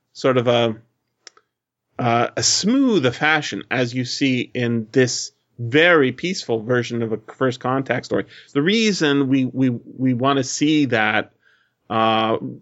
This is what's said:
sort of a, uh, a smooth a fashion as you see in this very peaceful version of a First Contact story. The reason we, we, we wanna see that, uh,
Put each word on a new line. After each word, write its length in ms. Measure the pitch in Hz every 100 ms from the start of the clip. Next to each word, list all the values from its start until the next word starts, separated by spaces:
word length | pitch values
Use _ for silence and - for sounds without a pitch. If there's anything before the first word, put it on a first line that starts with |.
| _
sort 240 | - 135 127
of 100 | 120
a, 300 | 117 117 110 - _ _ _ - _ _ _ _ _ _ -
uh, 300 | 123 117 117 -
a 60 |
smooth 640 | - - 190 269 262 196 127
a 60 |
fashion 500 | - 151 151 147 98 -
as 240 | - 120
you 100 | 127
see 460 | 123 - 139 123 -
in 340 | 123 120 117 110
this 400 | 131 127 - - _ _ -
very 520 | 117 143 175 165 131
peaceful 480 | 127 175 185 - 113
version 400 | 107 123 117 117
of 100 | 113
a 40 | 110 -
First 260 | - 131 123
Contact 440 | 127 135 131 127
story. 220 | - - - - -
The 100 | 143
reason 640 | 160 226 220 180 151 139 135
we, 160 | 135
we, 260 | 127 131 131
we 420 | 117 - - 131
wanna 300 | 120 131 139
see 420 | 123 - 147 151 135
that, 460 | 117 107 107 - _ _ _ _ _ -
uh, 500 | 113 110 110 110 113 131 123